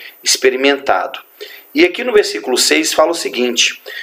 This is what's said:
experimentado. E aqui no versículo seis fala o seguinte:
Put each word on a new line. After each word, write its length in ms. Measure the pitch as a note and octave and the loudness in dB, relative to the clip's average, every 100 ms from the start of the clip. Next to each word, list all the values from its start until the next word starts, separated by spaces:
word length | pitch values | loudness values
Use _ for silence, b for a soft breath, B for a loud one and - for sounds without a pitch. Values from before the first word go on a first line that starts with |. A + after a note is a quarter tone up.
| B B | B B
experimentado. 1040 | - - C3 B2+ C#3 C#3 - F#2 - - - B B B B | -4 0 2 2 2 2 0 0 -2 -10 -18 B B B B
E 120 | D3 F3 | 2 2
aqui 180 | G3+ | 0
no 80 | B3 | 2
versículo 460 | G#3 - D#3 C3 A#2+ | 2 2 -4 -2 0
seis 340 | - D#3 D#3 | 2 2 2
fala 200 | - D#3+ | 2 2
o 40 | E3+ | 0
seguinte: 680 | - A#2+ B2 A#2+ - - B B | -4 -2 -2 0 -2 -4 B B